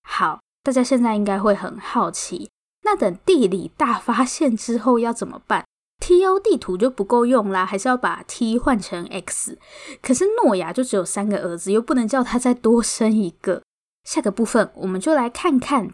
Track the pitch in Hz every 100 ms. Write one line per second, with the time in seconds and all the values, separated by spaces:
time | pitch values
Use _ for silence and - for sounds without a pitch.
0 | - - 170 156 _ _ 277 254 247 262
1 | 233 214 202 196 208 196 202 208 - 233
2 | 170 - - 180 202 _ _ _ 415 403
3 | 196 175 - 339 190 190 - - 269 202
4 | - 208 254 - 294 214 - 233 254 240
5 | 233 233 - - - 185 - _ _ -
6 | - 359 381 392 427 302 - 185 254 254
7 | 196 240 240 254 208 190 185 196 262 247
8 | 185 170 - - 226 233 294 226 - 175
9 | - 190 - - - - - - - -
10 | - 254 392 453 330 185 165 214 254 202
11 | 175 202 208 202 175 170 190 214 233 254
12 | 214 269 247 247 247 247 220 233 220 -
13 | 220 220 180 - 190 175 _ _ _ _
14 | - 320 220 196 226 233 185 - 190 185
15 | 311 302 240 - 349 262 - 277 185